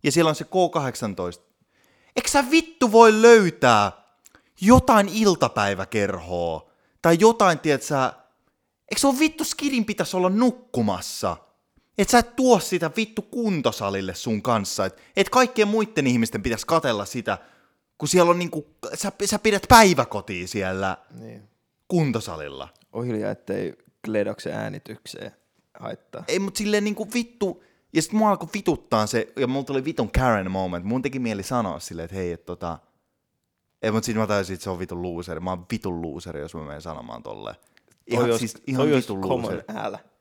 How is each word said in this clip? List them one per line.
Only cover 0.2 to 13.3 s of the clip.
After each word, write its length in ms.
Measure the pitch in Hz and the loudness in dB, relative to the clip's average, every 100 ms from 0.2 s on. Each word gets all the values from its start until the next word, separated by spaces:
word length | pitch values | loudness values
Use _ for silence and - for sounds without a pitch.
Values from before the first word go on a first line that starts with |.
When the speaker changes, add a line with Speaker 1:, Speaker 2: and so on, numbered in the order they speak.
| 165 | 2
Speaker 1:
on 60 | 151 | 0
se 80 | |
K 280 | 156 185 175 | -2 0 0
kahdeksantoista. 680 | 165 135 113 113 92 90 85 _ _ _ _ _ _ _ - | 0 -4 -4 -8 -6 -8 -8 _ _ _ _ _ _ _ -6
Eikö 140 | - | 0
sä 220 | 277 254 | 0 4
vittu 400 | 320 320 - 247 | 2 2 0 4
voi 300 | 220 226 214 | 8 8 10
löytää 720 | 226 233 185 - 127 113 101 - _ _ _ _ _ _ | 10 10 8 4 6 6 4 -2 _ _ _ _ _ _
jotain 480 | 190 254 254 220 202 | 6 8 8 4 4
iltapäiväkerhoa? 1600 | 214 214 165 123 - 101 95 98 110 101 92 85 90 85 80 - _ _ _ | 2 2 2 0 0 0 0 -4 -2 -2 -4 -6 -4 -4 -6 -10 _ _ _
Tai 160 | 170 170 | 2 2
jotain, 400 | 214 226 196 156 | 2 2 0 2
tietsä, 540 | 156 139 - 143 127 - _ _ _ _ _ _ _ | 0 -2 -2 -2 -2 -4 _ _ _ _ _ _ _
eikö 80 | - | 0
se 80 | 277 | 0
ole 120 | 262 | 2
vittu 240 | 311 311 | 0 0
skidin 420 | 320 - 285 262 220 | -6 -4 -2 -2 -2
pitäisi 320 | 208 156 185 | -4 -2 0
olla 120 | 180 | 0
nukkumassa? 1080 | 202 247 240 - 240 220 92 - - 98 85 _ _ _ _ _ - | 4 2 0 -8 -2 -2 -2 -6 -6 -6 -6 _ _ _ _ _ -4
Et 120 | 196 | 4
sä 100 | 240 | 4
et 160 | 233 - | 2 0
tuo 240 | 254 220 | 4 4
sitä 320 | - 180 160 151 | 2 -2 -2 -4
vittu 260 | 220 - | -4 -6
kuntosalille 920 | - | -8